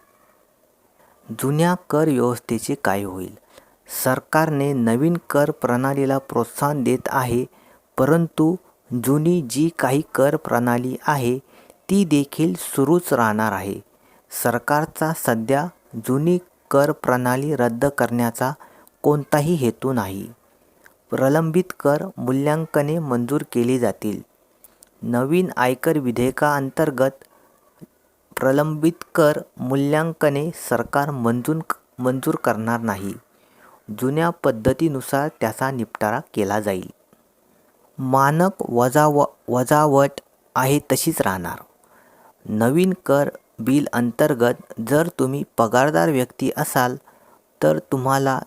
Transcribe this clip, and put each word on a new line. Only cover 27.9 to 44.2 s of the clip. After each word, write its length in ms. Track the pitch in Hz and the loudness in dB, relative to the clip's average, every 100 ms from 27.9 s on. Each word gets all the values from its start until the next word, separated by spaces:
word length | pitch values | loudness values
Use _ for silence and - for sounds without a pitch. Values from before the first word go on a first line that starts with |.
| _ _ _ _ - | _ _ _ _ -2
प्रलंबित 640 | 131 139 151 156 156 170 - - | 2 2 2 0 0 -2 -4 2
कर 220 | 151 151 - - | 2 2 -4 -8
मूल्यांकने 920 | 123 135 139 151 165 156 151 139 156 - - | -4 -2 0 0 -2 0 0 0 -4 -6 -4
सरकार 420 | 117 117 143 143 | -4 0 -2 -2
मंजूर, 440 | 139 117 120 120 156 160 - _ - | 0 0 0 -2 -4 -4 -10 _ -6
मंजूर 360 | 123 131 127 156 | -2 -2 -2 -2
करणार 440 | - 107 110 117 | 0 -2 -2 -2
नाही. 340 | 113 95 98 - - _ _ _ - - - 107 | -2 -4 -6 -10 -16 _ _ _ -20 -20 -16 -6
जुन्या 280 | 123 151 170 | -2 0 0
पद्धतीनुसार 1000 | 165 147 117 117 131 165 135 123 135 147 - | 0 -2 0 0 0 0 -2 -4 -2 -2 -4
त्याचा 300 | 113 - 131 | -4 -2 -4
निपटारा 480 | 135 110 - 107 117 - | -4 -6 -4 -2 -2 -6
केला 260 | - 98 104 | -4 -2 -2
जाईल. 320 | 104 92 - - _ _ _ _ _ _ _ _ _ - | -2 -4 -6 -16 _ _ _ _ _ _ _ _ _ -8
मानक 540 | 131 131 139 156 185 - - | 2 4 4 4 2 0 -2
वजाव-, 560 | 117 123 143 151 143 139 - - | 0 2 4 4 4 0 -2 -4
वजावट 640 | 123 123 151 151 139 139 - - _ _ - | -2 2 4 4 4 4 0 -20 _ _ -2
आहे 240 | 131 143 | 0 0
तशीच 420 | - 135 - 156 | 0 -2 0 -2
राहणार. 360 | 101 95 85 - - _ _ _ _ _ - _ - | -2 -2 -6 -12 -16 _ _ _ _ _ -20 _ -6
नवीन 480 | 107 117 151 185 180 - | 0 2 4 2 0 2
कर 240 | 139 143 - _ - | 2 2 -4 _ -8
बिल 280 | 117 139 - | 0 2 2
अंतर्गत 880 | 120 120 - | -2 -2 2